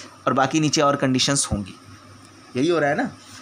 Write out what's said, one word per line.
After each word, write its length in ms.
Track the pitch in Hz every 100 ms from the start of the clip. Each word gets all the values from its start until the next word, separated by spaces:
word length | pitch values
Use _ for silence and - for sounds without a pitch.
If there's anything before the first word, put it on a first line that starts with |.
| - - 139
और 60 |
बाकी 260 | 131 139 156
नीचे 220 | 151 156
और 140 | 143 143
conditions 520 | 135 127 - 139 -
होंगी, 240 | 101 92 - - - - - - - - 123
यही 120 | 160
हो 100 | 165
रहा 100 | 143
है 80 | 175
ना। 140 | 262 - - -